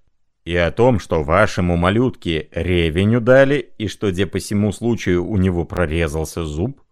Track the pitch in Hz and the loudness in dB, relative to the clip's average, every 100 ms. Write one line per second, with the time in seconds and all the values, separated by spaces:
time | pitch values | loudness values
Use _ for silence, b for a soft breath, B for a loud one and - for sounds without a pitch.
0 | _ _ _ _ - 87 85 - 120 113 | _ _ _ _ -4 0 0 2 2 2
1 | - 85 71 87 104 - 90 87 87 104 | 0 -4 0 2 2 0 0 2 2 2
2 | 127 - 87 80 - - 85 87 82 78 | 0 -2 -4 -4 -4 -6 -2 0 0 0
3 | 101 117 113 131 135 143 - - 104 - | 2 2 4 4 4 2 -4 -8 -8 -4
4 | 107 87 98 98 - 104 104 95 117 110 | -4 -2 -2 -4 -4 0 0 -2 -2 -2
5 | - 87 87 104 92 87 80 - 85 80 | 0 0 0 0 2 0 -2 -2 -2 0
6 | 82 76 78 - 82 73 104 143 _ | -2 -2 -6 -6 -6 -4 -6 -6 _